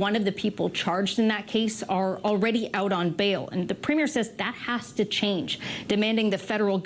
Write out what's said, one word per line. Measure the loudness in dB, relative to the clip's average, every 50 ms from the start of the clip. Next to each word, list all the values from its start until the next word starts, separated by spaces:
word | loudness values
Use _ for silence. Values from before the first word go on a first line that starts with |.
| 2
one | 2 2 2
of | 2 0
the | 0 0 -2
people | -2 0 0 -2 -2 -2 -2 0
charged | 0 2 2 0 0 2 2
in | 2 2 2
that | 0 -4
case | -2 0 0 0 0 -2 -4 -4 -2 0 0
are | 2 0 -2 0 0 2
already | 2 2 2 2 2 0 0 -2 -2
out | 0 0 2 2 2
on | 2 0 0 2 2
bail, | 2 2 0 -2 -4
and | -4 -2 -2 -2 -4
the | -4 0
premier | 0 2 2 2 2 2
says | 0 0 -2 -2 -6 -6
that | -6 -6
has | -6 -4 -4 -4 -4 -4 -4 -2 0
to | 0
change, | 0 0 0 0 0 0 0 -2 -4 -6 -6 -6 -8 -8 -6 -2 0 0
demanding | 2 2 2 2 2 2 2 0
the |
federal | 0 -2 -2 0 0 2 2 2 0 0